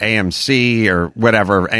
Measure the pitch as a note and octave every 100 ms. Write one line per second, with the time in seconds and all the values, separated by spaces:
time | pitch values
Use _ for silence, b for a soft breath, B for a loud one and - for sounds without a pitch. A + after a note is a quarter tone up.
0 | G#2+ A2 F#2 - - C3+ B2 A#2 G#2+ F2+
1 | E2+ - A2+ A2 G2 G2 F2+ A2+